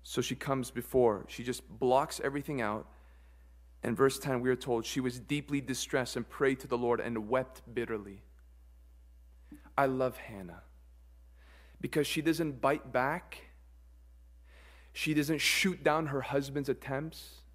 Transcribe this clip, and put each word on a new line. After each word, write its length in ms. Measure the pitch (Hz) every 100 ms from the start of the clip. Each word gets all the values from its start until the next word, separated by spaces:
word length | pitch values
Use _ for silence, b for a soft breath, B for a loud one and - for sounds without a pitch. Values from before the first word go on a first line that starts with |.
So 200 | - -
she 140 | 123
comes 360 | 127 143 135 123
before. 540 | 120 - 131 117 101 -
She 160 | -
just 240 | 127 120 -
blocks 540 | 113 127 127 156 -
everything 380 | 139 143 143 139
out. 260 | 107 107 - b b b b b b b - -
In 120 | 117
verse 220 | 117 135 135
ten, 220 | 143 127
we 100 | 127
are 60 |
told, 300 | 123 135 117
"She 160 | 110 139
was 180 | 127 123
deeply 400 | 113 147 143 143
distressed 560 | 135 123 - 139 123
and 120 | 127 113
prayed 340 | - 139 131
to 60 | 123
the 100 | 120
Lord 240 | 120 117
and 260 | - 113 107
wept 340 | 127 127 - -
bitterly." 520 | 120 117 110 101 98 - - - - - - - - - - - - B B B -
I 80 | 135
love 300 | 131 127 -
Hannah 460 | - 104 90 87 - - - - - - - b b b b b
because 260 | 135 160 143
she 140 | 160
doesn't 400 | 151 156 160 131
bite 320 | 135 147 131
back. 560 | 123 131 175 - - - - - - - - - - - - b b b b b
She 200 | - 156
doesn't 260 | 151 143 151
shoot 440 | - - 190 156
down 240 | 147 156 156
her 140 | 139
husband's 480 | - 139 139 143 139
attempts. 720 | 127 - 139 160 - - - -